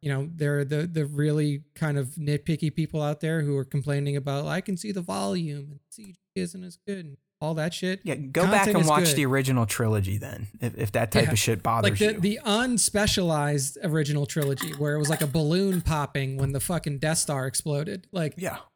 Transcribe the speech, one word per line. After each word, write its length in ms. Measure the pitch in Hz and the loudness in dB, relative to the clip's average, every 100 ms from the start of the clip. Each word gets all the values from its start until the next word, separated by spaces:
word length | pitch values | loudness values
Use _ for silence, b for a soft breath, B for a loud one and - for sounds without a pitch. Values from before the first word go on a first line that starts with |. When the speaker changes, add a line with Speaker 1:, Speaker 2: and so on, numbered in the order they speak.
Speaker 1:
you 80 | 143 | -2
know, 180 | 135 143 170 | -2 -4 -2
there 240 | 147 147 | 0 0
are 40 | |
the, 220 | 139 147 170 | 0 -2 -2
the 180 | 160 | -2
really 600 | 147 147 151 151 147 143 - | -2 0 2 2 2 0 -6
kind 240 | - 156 143 | -4 -2 0
of 120 | 131 | -2
nitpicky 640 | 151 147 147 - 160 160 | -4 -2 -2 0 0 0
people 300 | - 156 156 | -2 -2 0
out 160 | 147 147 | -2 -2
there 200 | 160 160 | -2 0
who 140 | 143 139 | 0 0
are 80 | |
complaining 520 | 135 147 139 143 143 143 | 0 -2 0 0 0 -2
about, 300 | 139 139 151 | -2 -4 -2
"I 140 | 160 | -4
can 160 | 190 180 | -2 -6
see 160 | 214 | -4
the 80 | 196 | -6
volume 640 | 175 190 196 190 165 143 143 | -4 -4 -2 -2 -2 -6 -10
and 80 | 143 _ | -16 _
C 220 | - 208 | -20 -20
G 40 | 180 _ - | -20 _ -6
isn't 260 | 175 185 | -6 -6
as 160 | 180 170 - | -16 -16 -10
good," 180 | 196 | -10
and 120 | 165 135 _ _ | -10 -18 _ _
all 140 | 151 | -4
that 180 | 160 156 | -2 -2
shit. 280 | 170 180 190 | -2 -4 -4
Speaker 2:
Yeah, 140 | - 151 | -4 -4
go 240 | 135 143 | -2 2
Speaker 1:
Content 80 | 175 208 | 4 4
Speaker 2:
back 20 | 202 | 4
and 60 | 196 | 4
Speaker 1:
is 60 | 156 | 6
Speaker 2:
watch 160 | 151 | 6
Speaker 1:
good. 120 | 165 143 | 4 4
Speaker 2:
the 100 | 139 | 4
original 380 | 135 131 127 | 4 4 2
trilogy 540 | 113 - 113 107 95 101 | 2 2 2 2 2 -2
then, 300 | 120 - 107 - | -4 -10 -12 -6
if, 160 | 120 - | -6 -2
if 160 | 110 | -2
that 200 | 120 110 | 0 2
type 140 | - 117 | 4 4
Speaker 1:
Yeah. 60 | |
Speaker 2:
of 60 | 110 | 4
shit 240 | - 110 | 2 0
bothers 280 | - 113 107 | 2 2 2
Speaker 1:
Like, 60 | 101 | 4
the, 140 | 208 | 2
Speaker 2:
you. 60 | 214 | 2
Speaker 1:
the 200 | 180 214 | 0 0
unspecialized 1300 | 233 202 254 240 - 208 208 - 175 156 147 147 135 - | 0 0 2 2 2 2 2 2 2 2 2 0 -2 -4
original 420 | 185 156 143 147 143 | -2 0 0 0 -2
trilogy 460 | - 143 139 - | 0 0 0 -4
where 220 | 143 147 | -2 -2
it 40 | 147 | 0
was 100 | 151 | 0
like 100 | 156 | 0
a 60 | 151 | 0
balloon 540 | 147 147 175 196 185 | 2 2 2 2 2
popping 560 | - 160 143 143 135 135 | 0 0 -2 -2 -2 -2
when 140 | 139 | 0
the 60 | 139 | 0
fucking 380 | - 175 - 143 | -2 -2 -2 -2
Death 200 | 156 160 | 0 0
Star 280 | - 143 131 | 0 -2 -2
exploded. 600 | - - 143 160 196 - | -2 -2 -2 -2 -8 -8
Like, 220 | 190 160 - | -4 -4 -4
Speaker 2:
Yeah. 220 | 180 - - | -6 -6 -12